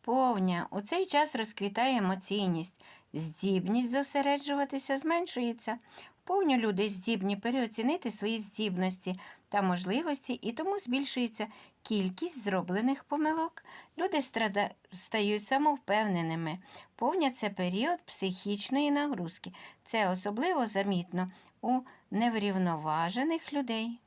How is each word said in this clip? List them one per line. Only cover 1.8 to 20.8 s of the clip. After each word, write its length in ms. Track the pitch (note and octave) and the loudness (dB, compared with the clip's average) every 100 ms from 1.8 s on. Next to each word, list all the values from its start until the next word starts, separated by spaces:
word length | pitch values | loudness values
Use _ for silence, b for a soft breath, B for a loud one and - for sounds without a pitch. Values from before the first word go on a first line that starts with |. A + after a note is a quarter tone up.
| B3+ B3+ | 2 4
емоційність, 840 | F#3+ F#3+ - G3+ G3 E3 E3+ - B B B | 2 0 -2 0 2 0 -2 -10 B B B
здібність 800 | - D#3+ D#3 F#3+ F#3+ F3+ A3+ B3 | -6 -6 -2 2 2 2 0 2
зосереджуватися 1080 | B3+ C#4 C#4+ C#4 C#4+ C#4+ C#4+ C#4 C4+ - C#4 | 0 0 0 2 2 0 -2 0 -2 -2 -2
зменшується. 800 | D#4 E4+ F4 - A#3+ A#3 - A#3 B B B B | 2 0 0 -2 -2 -2 -4 -6 B B B B
Повню 320 | - F#4+ F4+ C4 | 0 2 4 4
люди 320 | A3 F#3+ G#3+ | 4 2 0
здібні 480 | G3 F#3 A3+ F#3+ G3+ | -2 -2 0 0 0
переоцінити 720 | A3+ B3+ A#3 A3 A#3 F4 B3 | 0 0 0 0 0 0 -2
свої 280 | A3 G3+ A3+ | -4 -2 -2
здібності 840 | G#3+ - G#3+ F3+ F#3 F#3 - F#3 B B _ | -4 -4 -2 0 0 -2 -6 -6 B B _
та 140 | G3+ | 2
можливості, 680 | F#3+ F3 F#3 A3 E4+ C#4 - | 2 2 0 0 0 -4 -4
і 200 | B3 - | -4 -4
тому 260 | A#3 E4 G4+ | -4 -2 -2
збільшується 680 | B3 B3+ C#4 - A#3+ A3+ G#3 B B _ | 0 -2 -2 -2 -2 -2 -8 B B _
кількість 600 | - G#3+ F#3 F#3 E4+ D4 | -2 0 0 -2 -6 -4
зроблених 600 | G#3 F#3+ E3+ F#3 A#3+ C#4 | 0 0 0 0 0 0
помилок. 600 | - D4 D#4 D#4+ E4 - - B B - | -2 0 0 0 -2 -6 -20 B B -4
Люди 240 | F4+ D#4 | 0 0
страда-, 480 | C4 - A3 G3 G3+ - _ | 0 0 0 2 0 -2 _
стають 520 | F3+ - A3 G#3 G#3 | -10 -4 0 2 0
самовпевненими. 1120 | G3+ C4+ D4+ C#4 - G3+ G#3+ F3+ E3 E3 E3 F3 B B B - | 2 4 4 2 2 2 4 2 0 -2 -4 -6 B B B -2
Повня — 340 | A#3+ F4+ D4 | 0 2 2
це 200 | B3 G#3+ | 0 -4
період 520 | G3+ F3+ F#3 C4+ F4 | 0 -2 0 0 0
психічної 880 | - - G3 F#3 G3+ G3+ - C4 D4 | -4 -4 -2 -2 -4 -4 0 0 2
нагрузки. 640 | F#3+ D4 A#3+ E3+ - - B B B | 2 0 -2 -4 -6 -14 B B B
Це 240 | - A3+ G3 | -4 2 2
особливо 580 | F#3 G3 G#3 D#4+ E4+ A3+ | 2 -2 -2 0 2 0
замітно 640 | F#3+ | 0